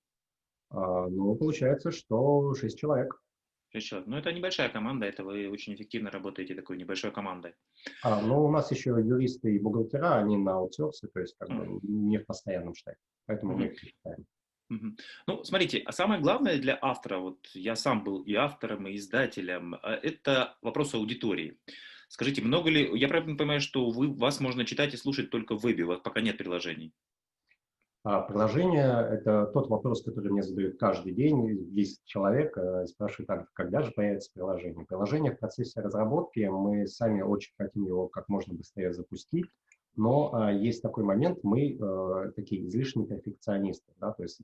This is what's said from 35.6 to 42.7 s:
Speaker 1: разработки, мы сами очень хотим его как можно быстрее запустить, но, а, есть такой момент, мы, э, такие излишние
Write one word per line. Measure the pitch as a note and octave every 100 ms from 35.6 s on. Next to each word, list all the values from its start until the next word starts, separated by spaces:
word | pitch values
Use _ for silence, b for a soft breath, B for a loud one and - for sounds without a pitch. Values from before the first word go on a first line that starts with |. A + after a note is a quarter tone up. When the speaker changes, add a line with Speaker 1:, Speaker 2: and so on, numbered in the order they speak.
| A#2+ -
Speaker 1:
разработки, | G2+ G#2 A2 D#3 E3+ A2
мы | G2 F#2+ G2+ G#2 G2
сами | - A2+ G2+
очень | G2 G2+ - -
хотим | G2 G#2 F#2+
его | F2+ F2+
как | - -
можно | G2 F#2
быстрее | F2 - G2+ F2+
запустить, | F2 F2 F2+ - E3+ F3+ _ b b _ G#2+
но, | A2+ C#3+ -
а, | A#2 G#2
есть | G2+ A2+ -
такой | A2 -
момент, | G2+ G2+ E3+ F3+
мы, | G2+ A#2+ C#3+ -
э, | G2 F#2+ F#2 F#2+ G2 -
такие | G2+ F#2+
излишние | F2+